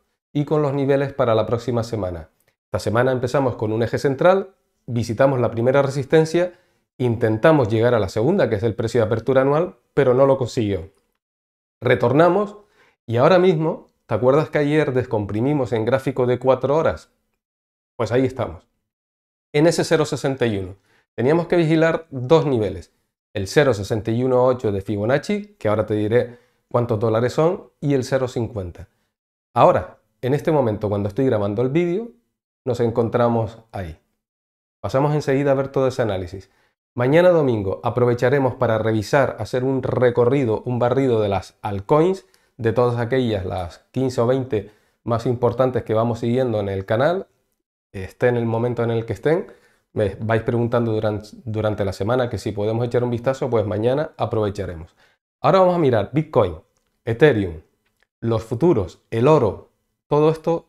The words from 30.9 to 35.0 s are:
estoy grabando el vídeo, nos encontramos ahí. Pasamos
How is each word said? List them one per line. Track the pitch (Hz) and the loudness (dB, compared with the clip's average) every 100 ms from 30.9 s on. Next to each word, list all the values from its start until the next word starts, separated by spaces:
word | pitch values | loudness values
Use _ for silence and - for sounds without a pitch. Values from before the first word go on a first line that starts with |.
| 101 101 | -2 -2
estoy | - | 0
grabando | 131 107 101 104 | 0 0 0 -2
el | 131 | -2
vídeo, | 160 175 190 233 - _ _ _ _ | 0 0 -2 -6 -14 _ _ _ _
nos | 123 120 | -6 -2
encontramos | 117 120 113 120 120 117 110 - _ | 0 0 0 0 0 0 -4 -10 _
ahí. | 101 82 - _ _ _ _ _ _ _ _ | -12 -12 -14 _ _ _ _ _ _ _ _
Pasamos | 98 135 | -4 0